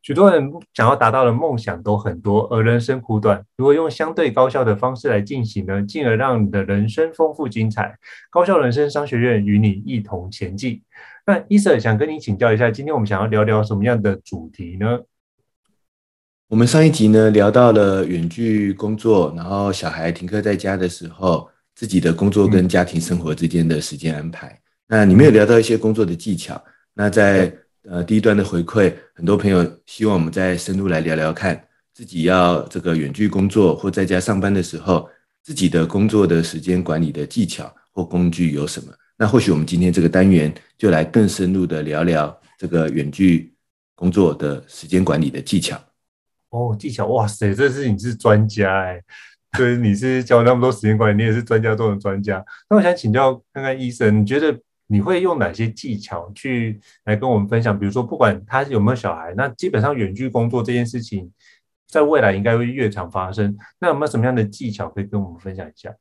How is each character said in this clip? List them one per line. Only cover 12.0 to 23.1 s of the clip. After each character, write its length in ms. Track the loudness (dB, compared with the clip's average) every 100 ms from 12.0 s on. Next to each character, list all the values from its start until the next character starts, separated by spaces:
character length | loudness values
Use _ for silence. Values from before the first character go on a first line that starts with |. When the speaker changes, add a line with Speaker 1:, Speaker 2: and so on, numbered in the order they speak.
| -2
Speaker 1:
你 100 | -4
请 200 | -6 0
教 160 | 2
一 20 | 2
下， 140 | 0
今 160 | -2 -4
天 80 |
我 40 | -2
们 80 | -2
想 140 | -2
要 60 | -2
聊 160 | 0
聊 200 | 0 0
什 140 | 0 -2
么 80 |
样 160 | 0 0
的 160 | 0 -4
主 240 | -8 -14 -14
题 280 | -16 -14 -6
呢？ 200 | -4 -4 -8 _ _ _ _ _ _ _ _ _ _ _ _ _ _
Speaker 2:
我 80 | 2
们 100 | 4
上 160 | 6
一 60 | 6
集 200 | 6 4
呢， 200 | 6 6
聊 220 | 6 4
到 200 | 6 6
了 300 | 6 4 2 -2
远 200 | -4 -6
距 460 | -4 -2 0 -2
工 240 | -4 -6 -4
作， 340 | 2 2 2 -4
然 80 |
后 260 | -6 -4 -2
小 200 | -4 -6
孩 200 | -6 -6
停 160 | -6 -6
课 140 | -4
在 160 | -2 -2
家 180 | -2
的 140 | -2 -4
时 180 | -6 -16
候， 420 | -4 -2 -2 -4 _ _
自 120 | _ -2
己 140 | 0
的 100 | 2
工 200 | 2 0
作 180 | 4 4
跟 180 | 4 2
家 160 | 0
庭 160 | 0 -2
生 200 | -4